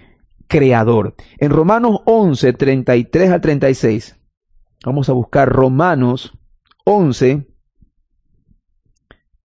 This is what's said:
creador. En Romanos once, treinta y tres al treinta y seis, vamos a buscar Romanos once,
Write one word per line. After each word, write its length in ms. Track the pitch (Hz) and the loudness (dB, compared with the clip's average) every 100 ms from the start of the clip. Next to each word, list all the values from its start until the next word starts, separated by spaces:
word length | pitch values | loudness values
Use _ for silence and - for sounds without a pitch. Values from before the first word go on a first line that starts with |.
| _ _ _ _ _ | _ _ _ _ _
creador. 680 | 160 135 117 110 117 98 - - - | 0 2 2 2 0 -2 -10 -20 -6
En 140 | 147 | 0
Romanos 500 | 143 160 226 233 208 - | 0 2 0 0 -2 0
once, 480 | 226 196 131 131 | 2 2 0 0
treinta 420 | 123 135 135 123 123 | 0 -2 -2 0 -2
y 80 | |
tres 260 | 120 160 190 | 0 0 2
al 120 | 175 | 0
treinta 260 | 160 143 135 | 0 0 0
y 60 | |
seis, 440 | 135 120 110 - _ _ _ _ _ _ _ - | 0 -2 -4 -8 _ _ _ _ _ _ _ -8
vamos 240 | 139 139 | -6 -2
a 20 | |
buscar 380 | 127 117 143 135 | -4 -2 0 0
Romanos 800 | 120 131 131 180 151 127 127 - - _ _ _ _ | 2 0 0 0 0 -2 -4 -10 -20 _ _ _ _
once, 600 | - 208 160 123 127 143 139 _ _ _ _ _ _ _ _ _ _ _ _ _ _ _ _ _ _ _ | -2 0 0 0 0 0 -8 _ _ _ _ _ _ _ _ _ _ _ _ _ _ _ _ _ _ _